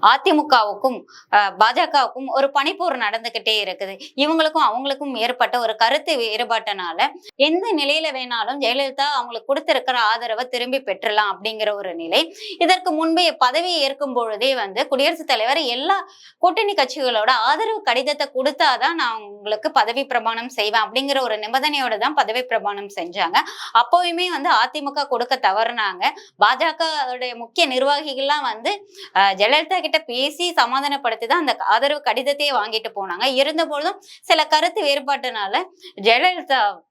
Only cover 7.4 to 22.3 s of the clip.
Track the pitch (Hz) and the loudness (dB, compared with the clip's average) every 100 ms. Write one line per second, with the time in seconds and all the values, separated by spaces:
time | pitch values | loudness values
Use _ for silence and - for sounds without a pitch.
7.4 | 285 339 453 359 277 311 320 262 254 233 | 2 2 0 0 0 0 -2 -6 -6 -4
8.4 | 214 285 240 254 277 269 285 277 240 233 | -4 -2 -2 0 -2 -2 -2 -2 -4 -10
9.4 | - 285 294 269 254 247 214 233 233 220 | -2 -2 0 0 0 0 0 0 -4 -6
10.4 | 240 247 247 262 262 185 226 214 208 185 | -4 -4 -4 -4 -4 -4 0 2 0 -2
11.4 | 208 220 214 202 190 165 165 202 330 403 | -6 -2 -2 -2 -6 -8 0 0 0 -8
12.4 | 427 370 349 370 370 311 330 330 339 320 | -14 -2 2 2 2 0 0 2 2 2
13.4 | 254 285 359 339 277 277 285 247 226 214 | 2 2 -2 0 -2 -2 -4 -2 -4 -2
14.4 | 262 262 202 190 285 262 285 339 311 240 | -2 -2 -4 -4 -2 2 2 0 0 0
15.4 | 226 294 277 247 311 392 - - - _ | 2 0 0 -2 0 -2 -2 -18 -20 _
16.4 | 359 359 415 320 262 311 262 220 220 254 | 0 2 0 0 0 0 0 2 2 2
17.4 | 233 311 440 440 392 240 262 294 277 254 | 2 0 0 -2 0 0 0 -4 -4 -2
18.4 | 262 285 311 247 269 330 254 220 208 208 | -2 2 2 4 0 0 -2 -4 -12 -14
19.4 | 202 214 214 262 214 233 277 247 220 226 | -4 -4 0 2 2 -2 -2 -2 -2 -4
20.4 | 240 - 208 220 208 233 277 269 247 214 | -8 -4 0 0 0 -2 0 -2 0 -4
21.4 | 214 254 294 294 247 220 240 302 214 | -2 -2 0 -2 -2 -2 -2 0 0